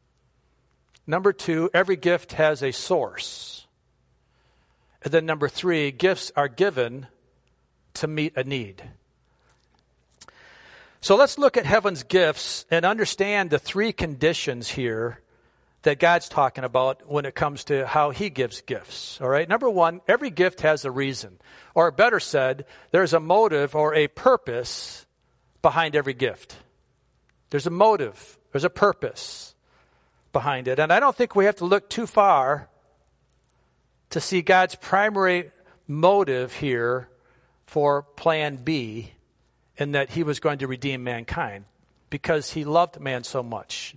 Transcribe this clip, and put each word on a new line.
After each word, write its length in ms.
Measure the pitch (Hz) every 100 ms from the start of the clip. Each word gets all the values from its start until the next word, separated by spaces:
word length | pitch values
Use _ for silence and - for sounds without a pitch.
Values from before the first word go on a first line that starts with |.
| _ _ _ _ _ _ _ _ _ _ -
Number 260 | 165 196
two, 380 | 196 - 160 170 170
every 200 | 190 180
gift 380 | 170 175 -
has 300 | - 156 143
a 80 | 139
source. 960 | 120 - 180 110 - - - - - _ _ _ _ _ _ _ _ _ _ _ _ _ _
And 100 | 143
then 140 | 160 160
number 200 | 156 143
three, 440 | - 180 165 143
gifts 400 | 131 185 190 - -
are 120 | 139
given 600 | 117 196 139 117 127 131 _ _ _ _ _ _ _ _ -
to 120 | 156
meet 280 | 156 151 -
a 80 |
need. 400 | 131 139 104 92 - - _ _ _ _ _ _ _ _ _ _ _ _ - _ - - - - - _
So 140 | - 202
let's 220 | 277 -
look 180 | 285 240
at 100 | 151
heaven's 380 | 214 202 160
gifts 640 | - 185 160 151 - - -
and 140 | 165
understand 680 | 175 220 - - 196 208 180
the 80 | 147
three 360 | - 190 220
conditions 720 | - 170 135 151 165 - 120 117
here 540 | - 120 110 117 - _ _ _ _ _ _
that 140 | - 143
God's 300 | 170 175 -
talking 380 | - 131 - 127
about 440 | 127 131 135 -
when 140 | 147
it 120 | 139 -
comes 280 | 151 143 -
to 220 | 139 131
how 220 | 151 147
he 200 | 135 202
gives 300 | 131 120 -
gifts, 600 | - 113 - - - -
all 80 | 127
right? 180 | 139 165
Number 220 | 226 254
one, 320 | 190 165 175 -
every 200 | 240 277
gift 300 | 156 180 -
has 240 | 156 156
a 80 | 139
reason. 480 | 127 139 127 101 92 _ - -
Or 160 | - 170
better 280 | 143 233 214
said, 460 | - 143 131 139 - - -
there's 220 | 165 175
a 80 | 165
motive 540 | 156 196 220 151 143 151
or 200 | 151 156
a 140 | 147
purpose 960 | - 254 247 - 120 120 - - - _ _ _ _ _ _
behind 340 | 160 143 160 147
every 180 | 135
gift. 440 | 127 123 95 - - _ _ _ _ _ _ _ _ _
There's 160 | 143 151
a 60 |
motive. 680 | 170 220 202 120 - - _ _
There's 140 | 139 175
a 40 |
purpose 840 | - 208 - 123 - - - - _ _ _ _ _ _ _ _
behind 340 | 143 131 131 127
it. 120 | 131
And 120 | 156
I 80 | 190
don't 160 | 277 -
think 180 | 240
we 120 | 202 196
have 100 | 208
to 100 | 175
look 240 | 202 202
too 180 | - 226
far 600 | - 196 151 131 143 - _ _ _ _ _ _ _ _ _ _ _ _ _ _
to 100 | 160
see 220 | - 185
God's 340 | 170 185 185 -
primary 760 | - 190 208 202 190 180 151 _ _ _ -
motive 640 | 147 170 202 175 127 127 -
here 520 | 147 120 117 127 127 _ _ _ _ _ _
for 340 | 156 147 143
plan 560 | 143 - 165 156 151 135
B, 560 | 127 156 113 110 98 _ _ _ _ _ _ -
in 160 | 143
that 160 | 143 139
he 140 | 165
was 180 | 151 143
going 180 | 156 143
to 80 | 135
redeem 380 | 127 139 131 123
mankind 580 | 120 117 165 127 98 101 _ _ _ _
because 420 | 143 - 156 139
he 140 | 156 147
loved 340 | 160 175 -
man 240 | 139 127
so 180 | 117 135
much. 540 | 120 110 - - -